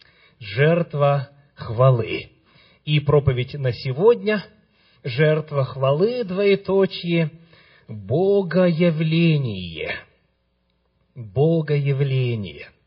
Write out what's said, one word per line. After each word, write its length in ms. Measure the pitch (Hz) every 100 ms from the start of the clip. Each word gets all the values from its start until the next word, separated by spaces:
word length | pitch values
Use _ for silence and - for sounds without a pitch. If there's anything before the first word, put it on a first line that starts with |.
| _ _ _ -
Жертва 880 | 104 107 151 170 165 143 143 143 127 _ _
хвалы. 760 | - 113 110 131 117 - - - _ _ _ _ _ 151
И 160 | 151
проповедь 540 | 147 147 139 123 123 147
на 180 | 127
сегодня: 680 | 110 135 127 220 196 202 208 - _ _ _ _ _
«Жертва 640 | 135 117 151 156 151 143 131
хвалы, 580 | 131 135 147 220 247
двоеточие, 1080 | 185 185 202 196 190 196 190 - 175 165 156 - _ _ _ _ -
богоявление». 2000 | 107 98 151 196 202 175 185 180 160 175 156 160 165 165 151 120 95 87 78 - - - _ _ _ _ _ _ _ _ _ _
Богоявление. 1600 | 131 107 123 156 165 151 143 139 135 143 131 123 113 90 71 - _